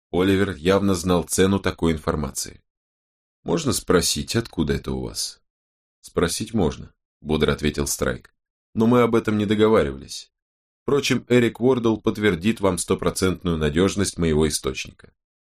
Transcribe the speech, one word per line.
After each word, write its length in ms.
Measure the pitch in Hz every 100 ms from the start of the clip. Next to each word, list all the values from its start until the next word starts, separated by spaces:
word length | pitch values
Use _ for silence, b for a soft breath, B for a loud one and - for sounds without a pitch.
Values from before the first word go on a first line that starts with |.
| _
Оливер 400 | 85 95 98 98 76
явно 380 | 82 98 98
знал 300 | 90 90 87
цену 360 | 78 - 95 98
такой 340 | 92 - 82
информации. 680 | 78 - 78 71 - - - _ _ _ _ _ _ _ _
«Можно 300 | - 170 143
спросить, 600 | - - 87 - 73 73 113
откуда 380 | - - 71
это 180 | 67 -
у 100 | 65
вас?» 400 | 60 - - - _ _ _ _ _ _
«Спросить 520 | - - 85 - 110
можно», 400 | 113 78 60 - _ _ _
бодро 300 | 73 76 73
ответил 360 | 71 76 73 71
Страйк. 480 | - 65 62 - _ _ _ _ 107
«Но 120 | 113
мы 140 | 123
об 140 | 117 113
этом 220 | 113 107
не 80 | 104
договаривались. 840 | 104 110 110 71 67 65 - - _ _ _ _ _
Впрочем, 420 | - 139 135 123 -
Эрик 300 | 123 117 -
Уордл 360 | 120 123 113 107
подтвердит 600 | - 101 107 85 101 110
вам 180 | 98 92
стопроцентную 800 | - 92 87 - 92 85 87 80
надёжность 600 | 76 76 95 98 92 -
моего 300 | 82 76 78
источника». 640 | 73 67 64 - - - _ _ _ _